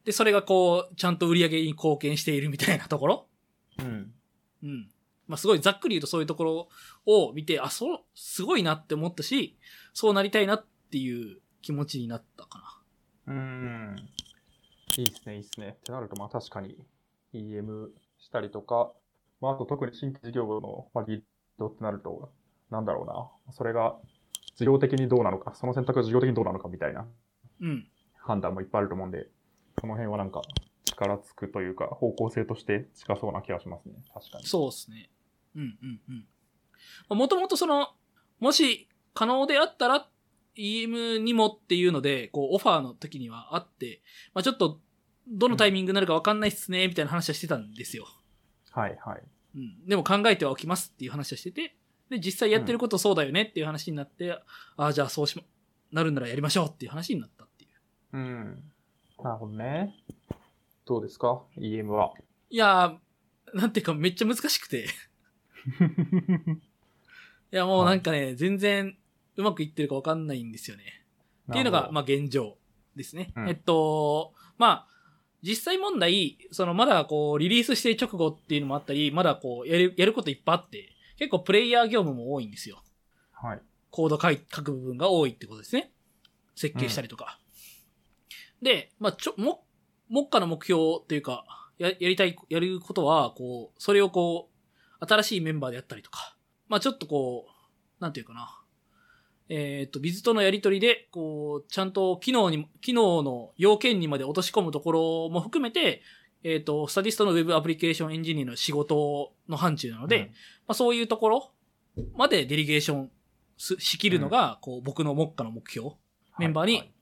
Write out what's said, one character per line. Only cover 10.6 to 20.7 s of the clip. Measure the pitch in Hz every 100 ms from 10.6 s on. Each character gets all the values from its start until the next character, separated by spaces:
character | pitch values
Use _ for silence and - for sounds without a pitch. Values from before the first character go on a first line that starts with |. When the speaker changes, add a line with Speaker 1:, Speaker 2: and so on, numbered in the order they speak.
| - _ _
Speaker 1:
て | 143
い | 131 120 110
う | 92 _ _
気 | -
持 | 143 147
ち | 135
に | 117
な | 117
っ | - -
た | -
か | - - - _ _ _ _ -
な。 |
Speaker 2:
う | 135
ん。 | 131 127 123 117 107 101 101 - - _ _ _ _ _ _ -
い |
い | 120
っ |
す | - -
ね、 | 104
い |
い |
っ |
す | 101 -
ね。 | 101
っ | 101
て | -
な | 127
る | 107
と、 | 98
ま | 104
あ、 |
確 | 120 -
か | 107
に、 | 98 - - _ _ _ _
イ | 117
ー | 107 104
エ |
ム | 107 107 110 - _ _
し | -
た | 120
り | 104
と | 104
か、 | 101 120 120 - _ _ _ _
ま | 131
あ、 |
あ | 135
と | 123
特 | 143 127
に | -
新 | 139
規 | 135
事 | 117
業 | 120 107 107
の、 | 104